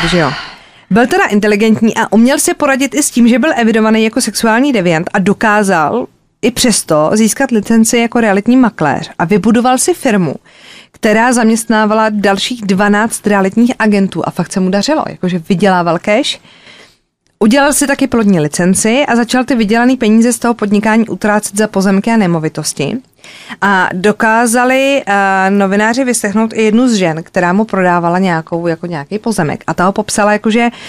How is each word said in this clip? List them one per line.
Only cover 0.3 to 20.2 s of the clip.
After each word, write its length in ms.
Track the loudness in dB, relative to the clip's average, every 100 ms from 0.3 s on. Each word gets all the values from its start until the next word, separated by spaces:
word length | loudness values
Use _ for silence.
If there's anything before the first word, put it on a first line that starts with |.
| -4 -12 -20 -20 -20 _
Byl 180 | 0 2
teda 180 | 0 0
inteligentní 680 | 0 0 2 2 2 0 0
a 140 | 0
uměl 280 | 2 2 2
se 140 | -2
poradit 420 | -2 -2 0 -2 -2
i 80 |
s 60 | -2
tím, 160 | 2 2
že 120 | 4
byl 120 | 2 0
evidovaný 480 | 0 2 2 2
jako 180 | 0 -2
sexuální 520 | -4 -2 0 0 0
deviant 360 | 0 0 -2 -2
a 60 | -2
dokázal 840 | 0 0 0 0 2 0 0 -2 -6 _ _ _
i 100 | -4
přesto 580 | 0 0 0 0 0 2
získat 380 | 2 0 0 0
licenci 460 | 0 2 2 2 2
jako 240 | 0 0
realitní 360 | 0 0 2 2
makléř 520 | 2 0 -2 -2 -6 -6
a 60 | 0
vybudoval 520 | 0 2 2 2 0
si 160 | 0
firmu, 420 | -2 0 0 -2 -4 -14 -20 -20 -20 -20
která 420 | _ 0 2 2
zaměstnávala 720 | 2 2 0 0 0 2 2 0
dalších 520 | 0 0 -2 -4 -6 -2
dvanáct 600 | 0 2 2 0 -2 -2
realitních 440 | 0 0 2 0 0
agentů 420 | 0 0 0 -2 -6
a 40 |
fakt 200 | -6 -6
se 80 | -2
mu 100 | -2
dařilo, 340 | -2 -2 -2 -4
jakože 320 | -6 -6 -4 -2
vydělával 500 | 0 2 2 0 -2
cash. 400 | 0 -2 -2 -8 -14 -20 -20 -20 -20 _ _ _ _ _
Udělal 340 | 2 4 2
si 140 | 0 -2
taky 200 | -2 -2
plodní 320 | 0 2 2
licenci 640 | 0 0 0 0 0 0 0
a 100 | 0
začal 280 | 0 -2
ty 120 | 0 0
vydělaný 420 | 0 2 2 2
peníze 360 | 2 2